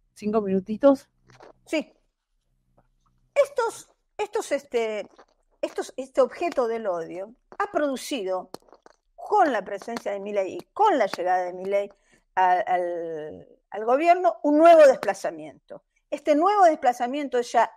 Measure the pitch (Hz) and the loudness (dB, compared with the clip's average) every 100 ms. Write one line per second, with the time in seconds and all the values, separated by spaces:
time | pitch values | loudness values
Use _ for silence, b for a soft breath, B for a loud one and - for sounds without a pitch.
0 | _ - 208 220 196 190 190 220 277 269 | _ -10 -4 -2 0 -2 -4 2 2 2
1 | - _ _ - - _ - 311 - _ | -2 _ _ -20 -20 _ -6 -6 -6 _
2 | _ _ _ _ _ _ _ _ _ _ | _ _ _ _ _ _ _ _ _ _
3 | _ _ _ - 554 554 453 - - _ | _ _ _ -2 0 0 -4 -6 -16 _
4 | _ - 415 453 - 277 - 240 220 214 | _ -10 -6 -6 -4 -6 -4 -4 -4 -6
5 | - _ - _ _ _ 302 - - - | -12 _ -20 _ _ _ -10 -8 -12 -10
6 | 262 - 247 - 349 285 233 226 214 175 | -6 0 0 0 -6 -2 -4 -4 -4 -6
7 | 165 170 208 240 _ - 415 359 294 254 | -6 -12 -14 -18 _ -8 -4 -2 -2 -4
8 | - 277 190 185 185 - _ _ _ _ | -8 -6 -4 -6 -8 -18 _ _ _ _
9 | _ - - 415 330 220 190 196 - 233 | _ -18 -2 2 2 0 -6 -10 -10 -10
10 | 208 202 202 202 190 - - - 415 302 | -8 -8 -6 -4 -4 -6 -10 0 2 2
11 | 196 - 180 185 180 180 190 202 202 - | 0 -2 -2 -2 -2 -8 -4 -4 -4 -12
12 | _ _ _ 185 185 180 - 180 175 175 | _ _ _ 0 2 2 0 -2 -2 -6
13 | 165 156 156 180 - _ _ 202 220 269 | -8 -10 -12 -16 -20 _ _ -8 0 2
14 | 339 359 359 320 294 294 330 330 285 247 | 4 2 2 -2 0 6 8 10 8 6
15 | 202 190 165 165 151 - - - _ _ | 0 -6 -6 -10 -16 -20 -20 -20 _ _
16 | - 294 - 294 370 415 349 311 262 247 | -12 -8 0 2 2 4 4 4 0 -2
17 | 247 285 277 247 240 247 220 | -4 -6 -4 -4 -2 0 0